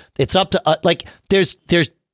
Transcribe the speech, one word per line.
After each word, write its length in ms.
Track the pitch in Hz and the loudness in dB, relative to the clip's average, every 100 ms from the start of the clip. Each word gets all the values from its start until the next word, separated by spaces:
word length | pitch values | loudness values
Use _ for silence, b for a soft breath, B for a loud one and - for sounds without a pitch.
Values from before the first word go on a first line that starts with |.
| B - | B -6
it's 160 | 139 185 | -2 0
up 160 | 190 | 0
to, 100 | 190 - | -2 -2
uh, 80 | 160 | 0
like, 220 | 185 165 - B - | 0 -2 -6 B -2
there's, 260 | 196 185 - - | 0 0 -2 -2
there's, 220 | 170 156 _ _ | 0 0 _ _